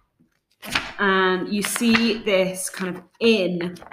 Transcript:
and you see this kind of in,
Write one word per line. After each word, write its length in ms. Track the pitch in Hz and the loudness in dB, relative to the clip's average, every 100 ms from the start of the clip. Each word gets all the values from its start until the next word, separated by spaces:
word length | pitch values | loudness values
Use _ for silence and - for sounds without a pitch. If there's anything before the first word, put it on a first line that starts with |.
| _ _ _ _ _ _ - - - - | _ _ _ _ _ _ -8 -6 -6 -2
and 540 | 202 190 185 185 - | 2 4 2 0 -2
you 100 | 208 | -2
see 560 | 190 - 233 226 233 - | -2 0 2 4 2 -2
this 520 | 214 190 185 185 - | 0 0 0 -2 -8
kind 260 | - 185 180 | -8 -8 -8
of 60 | - _ | -14 _
in, 560 | 226 220 180 175 175 180 - | 2 4 2 -2 -6 -8 -14